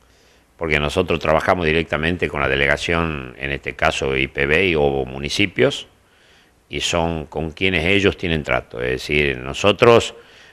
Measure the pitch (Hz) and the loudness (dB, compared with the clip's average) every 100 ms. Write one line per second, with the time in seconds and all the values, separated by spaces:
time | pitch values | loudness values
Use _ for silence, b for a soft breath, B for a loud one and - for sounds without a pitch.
0 | b b b b b _ 85 76 73 92 | b b b b b _ -2 0 0 0
1 | 90 82 78 80 98 92 80 80 80 76 | 0 -2 0 2 2 0 2 0 0 -2
2 | 80 87 76 73 67 67 69 73 - 85 | -2 -2 -4 -2 0 2 2 0 0 -2
3 | 82 73 64 57 69 69 - 67 80 - | -2 -4 -10 -10 -8 -6 -8 -2 0 0
4 | 69 67 67 73 69 80 95 76 71 69 | -2 0 -2 -2 2 2 2 2 2 0
5 | 64 65 71 - 101 - 131 - - _ | -4 -8 -6 -2 -2 2 0 0 -10 _
6 | b b b b b _ _ 73 - 85 | b b b b b _ _ -6 -2 0
7 | 82 80 73 76 80 - 95 90 82 101 | 0 -2 -6 -6 -6 -2 0 0 2 2
8 | 95 - 90 80 67 62 - 60 62 64 | 2 0 -2 -2 -2 -2 -4 -6 -4 -4
9 | - 73 73 62 65 69 101 95 117 117 | -2 0 0 -2 -8 -2 0 4 6 6
10 | - B B B B | 4 B B B B